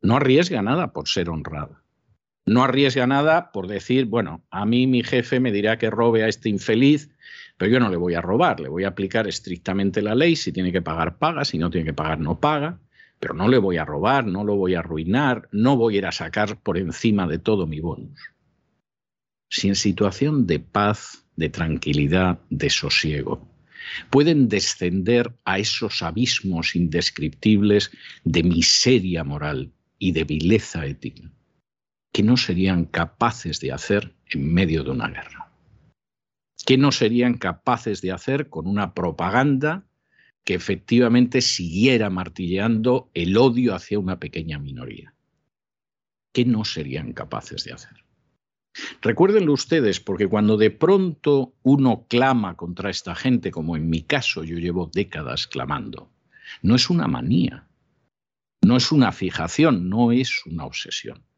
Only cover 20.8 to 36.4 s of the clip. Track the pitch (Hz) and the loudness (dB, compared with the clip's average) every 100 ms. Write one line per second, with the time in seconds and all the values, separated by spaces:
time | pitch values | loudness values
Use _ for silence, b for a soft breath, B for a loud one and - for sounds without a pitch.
20.8 | 104 107 - - _ - 80 78 82 76 | 0 0 -6 -20 _ -6 -6 -2 -4 -2
21.8 | - 71 71 90 92 87 _ 73 - - | -2 0 2 2 0 -2 _ -4 -2 -2
22.8 | 71 - 80 76 69 - - _ B B | -2 -2 -2 -4 -4 -8 -10 _ B B
23.8 | B B B 135 147 156 123 101 - - | B B B 2 4 4 4 2 -2 -4
24.8 | 90 92 95 120 120 - - 98 107 - | -2 -2 2 2 0 -6 -4 -2 -2 -4
25.8 | 113 - 85 85 120 - 98 87 82 87 | -4 -4 -6 -2 -2 -2 -2 -4 -4 0
26.8 | 85 82 80 - 76 - 107 104 104 104 | 0 0 -4 -4 -8 -2 2 4 4 2
27.8 | - B B B - 80 82 82 80 - | 0 B B B -2 2 2 2 2 2
28.8 | - 127 92 85 78 73 147 139 131 _ | 4 2 2 -4 -4 -6 -6 -6 -10 _
29.8 | _ _ 92 80 80 76 82 107 - 82 | _ _ -2 -2 -2 -2 2 2 0 -8
30.8 | 71 69 143 - - _ _ _ _ _ | -8 -8 -12 -14 -20 _ _ _ _ _
31.8 | _ _ _ - 107 127 - 90 95 90 | _ _ _ 0 2 2 2 0 2 2
32.8 | 80 - 85 _ 120 117 87 76 67 67 | 0 -2 -4 _ -2 -2 -8 -8 -6 -8
33.8 | - 101 - _ _ - 71 85 92 78 | -2 -2 -2 _ _ -6 0 2 2 0
34.8 | 67 67 57 - - - - _ _ _ | -2 -4 -6 -10 -16 -20 -20 _ _ _
35.8 | _ _ _ _ _ _ | _ _ _ _ _ _